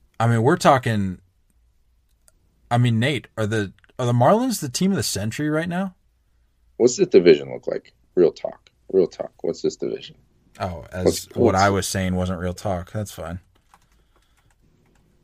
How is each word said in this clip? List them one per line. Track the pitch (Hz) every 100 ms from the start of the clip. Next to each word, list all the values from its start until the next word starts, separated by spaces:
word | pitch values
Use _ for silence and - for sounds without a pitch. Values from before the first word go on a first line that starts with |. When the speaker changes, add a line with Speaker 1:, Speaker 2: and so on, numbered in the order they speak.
| _ -
Speaker 1:
I | 113
mean, | 117
we're | 113 175
talking, | 180 143 120 110 95 90 _ _ _ _ _ _ _ _ _ _ _ _ _ _ -
I | 120
mean, | 123 113
Nate, | 127 139 - -
are | 107
the, | 110 98 - _ -
are | 123
the |
Marlins | 123 127 208 262 202
the | 143
team | - 185
of | 185
the |
century | 110 - 107 117 151
right | 151 170
now? | 170 190 - _ _ _ _ _ _ _ -
Speaker 2:
What's | 117 -
this | -
division | 101 87 73 67
look | 62 -
like? | - - _ _ -
Real | 82
talk. | - - - _ _ -
Real | 95 87
talk. | - - _
What's | - -
this | - -
division? | 62 - - - _ _ _ -
Speaker 1:
Oh, | 95 82 -
as | 92 90
Speaker 2:
What's, | 82 - -
Speaker 1:
what | 120
Speaker 2:
what's | 92
Speaker 1:
I | 101
was | 98 92
saying | 101 92 92
wasn't | 92 90
real | 90
talk. | 87 104 92 85
That's | 107 104
fine. | - 80 90 _ _ _ _ _ _ _ _ _ _ _ _ _ _ _ _ _ _